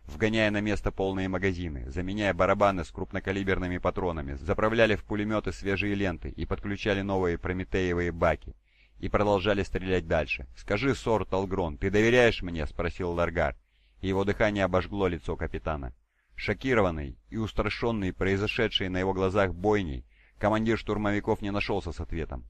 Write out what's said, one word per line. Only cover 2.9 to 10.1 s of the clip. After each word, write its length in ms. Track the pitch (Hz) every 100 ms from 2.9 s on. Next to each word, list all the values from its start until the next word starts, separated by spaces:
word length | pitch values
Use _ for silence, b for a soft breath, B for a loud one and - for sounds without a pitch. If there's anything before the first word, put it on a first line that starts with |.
крупнокалиберными 840 | - 78 95 95 98 98 90 90 87
патронами, 560 | 90 - 92 80 69 69
заправляли 600 | - 101 107 113 110 98
в 80 |
пулеметы 480 | - 104 104 107 98
свежие 440 | - 98 95 101 101
ленты 340 | 98 82 73
и 160 | - -
подключали 560 | 98 104 101 110 98
новые 360 | 98 98 90 85
прометеевые 760 | 87 90 87 98 92 87 87
баки. 440 | 85 85 76 - - b b b -
И 100 | -
продолжали 540 | 104 104 101 95 98
стрелять 440 | 92 95 92 90
дальше. 400 | 80